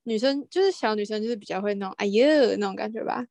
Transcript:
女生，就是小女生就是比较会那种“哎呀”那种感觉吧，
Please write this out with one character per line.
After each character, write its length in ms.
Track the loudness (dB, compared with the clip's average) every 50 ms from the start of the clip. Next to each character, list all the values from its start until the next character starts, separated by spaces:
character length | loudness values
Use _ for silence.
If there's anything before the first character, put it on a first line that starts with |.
| -6
女 140 | -4 -2
生， 300 | 0 0 0 0 -2 -4 -4
就 120 | -2 0
是 100 | 2 2
小 240 | 0 0 -2 -2 0
女 80 | -2 -4
生 180 | -4 -4 -4
就 60 | -4
是 80 | -4 -6
比 100 | -6 -6
较 160 | -8 -6 -4
会 120 | -2 -2 -4
那 100 | -4 -6
种 80 | -8 -6
“哎 80 | -4 -2
呀” 220 | 2 4 6 6 6 6 6 4 4 2
那 80 | 0 -2
种 100 | -4 -4
感 160 | -6 -6 -6
觉 120 | -6 -6 -6
吧， 200 | -4 -4 -6 -6 -10